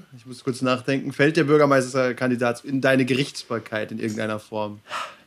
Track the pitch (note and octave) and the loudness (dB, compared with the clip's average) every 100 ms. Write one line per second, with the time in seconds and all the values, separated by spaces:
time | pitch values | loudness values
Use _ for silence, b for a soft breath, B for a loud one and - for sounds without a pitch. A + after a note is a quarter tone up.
0 | - B2+ A#2 B2 - B2 B2+ B2+ A#2+ C3+ | -10 -20 -18 -10 -6 -2 0 0 0 -2
1 | C3+ C3+ C#3+ E3 C#3+ D3+ D3 C3+ B2+ C3 | -2 2 2 4 4 6 6 4 2 0
2 | B2+ A#2 B2+ A#2+ B2 A#2 - C3+ C3 C3+ | 0 0 0 0 0 -2 -4 0 2 4
3 | B2+ B2+ C#3+ - - A2+ - A2 G#2+ A2 | 4 0 -2 -6 -8 -8 -6 -6 -6 -6
4 | A2 A2 G#2+ G#2+ - G#2+ G#2 G#2 - B | -6 -4 -4 -6 -8 -6 -6 -10 -12 B
5 | B B | B B